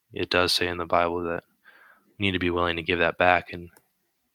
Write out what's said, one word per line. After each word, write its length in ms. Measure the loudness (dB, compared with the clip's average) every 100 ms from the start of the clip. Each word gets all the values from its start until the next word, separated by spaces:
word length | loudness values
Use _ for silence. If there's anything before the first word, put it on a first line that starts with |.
| _
it 180 | -8 0
does 220 | 2 2
say 160 | 0 -2
in 100 | -4
the 80 | 0
Bible 380 | 2 2 0
that 200 | -4 -6 -8 _ _ -20 -20 _ _ -6
we 80 | -2
need 60 |
to 80 | 0
be 100 | 0
willing 280 | 0 0 -2
to 60 |
give 160 | -2 0
that 200 | 0 2
back 340 | 4 4 0
and, 160 | -10 -14 -20 _ _ _ _ _